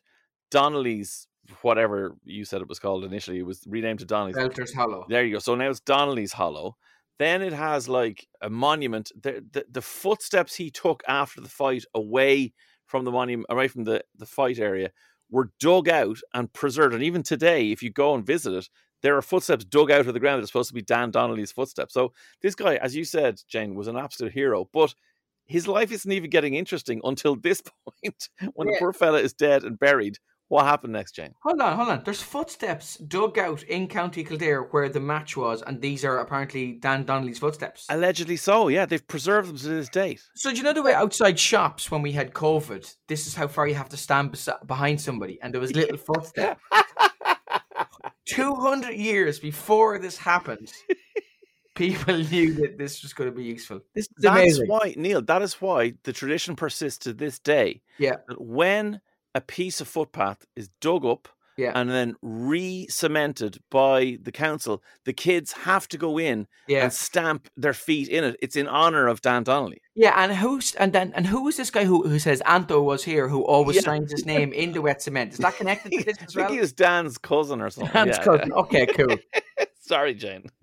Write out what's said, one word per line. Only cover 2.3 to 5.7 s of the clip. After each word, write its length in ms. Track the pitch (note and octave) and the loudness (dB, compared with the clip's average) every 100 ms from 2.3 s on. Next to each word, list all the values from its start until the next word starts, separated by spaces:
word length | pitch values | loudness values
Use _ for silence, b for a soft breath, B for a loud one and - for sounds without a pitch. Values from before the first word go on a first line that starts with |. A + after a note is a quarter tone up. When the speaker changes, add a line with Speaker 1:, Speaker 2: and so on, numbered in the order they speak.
| G2+ G2+ | -14 -8
Speaker 1:
said 160 | F#2+ | -8
it 80 | F#2 | -8
was 100 | - | -8
called 240 | G2 F#2+ | -4 -4
initially, 360 | F#2+ G2+ F2+ F2+ | -6 -10 -8 -8
it 60 | F2+ | -8
was 180 | F#2 - | -12 -10
renamed 320 | A2 A2+ G#2 | -6 -4 -6
to 60 | F2+ | -4
Donnelly's. 300 | G#2+ F#2+ A2 | -2 -2 -4
Speaker 2:
Belter's 380 | B2+ C3 A#2 | -4 -6 -8
Hollow. 320 | C3+ A#2 F#2+ F2+ | -4 -2 -4 -2
Speaker 1:
There 140 | A#2+ A#2+ | 0 2
you 80 | |
go. 60 | G#2 | 0
So 160 | - B2 | -2 0
now 140 | |
it's 100 | C3+ | -2